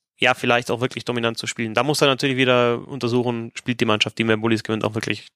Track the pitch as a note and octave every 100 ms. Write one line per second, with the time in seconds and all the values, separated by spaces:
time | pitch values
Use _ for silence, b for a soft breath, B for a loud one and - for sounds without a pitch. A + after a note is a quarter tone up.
0 | _ _ B2 B2+ B2 A#2+ B2 A2+ B2+ -
1 | - B2 A#2 A2+ A2+ - A2+ A2 C3+ C#3+
2 | D3 C3 C#3+ C3 B2+ B2 A#2+ A#2+ - C3+
3 | A#2+ B2 B2 A#2 A#2 - - A#2+ A2+ G#2+
4 | G#2+ - A2+ A2 A2+ A2 - A2 G#2 A2
5 | - G#2+ -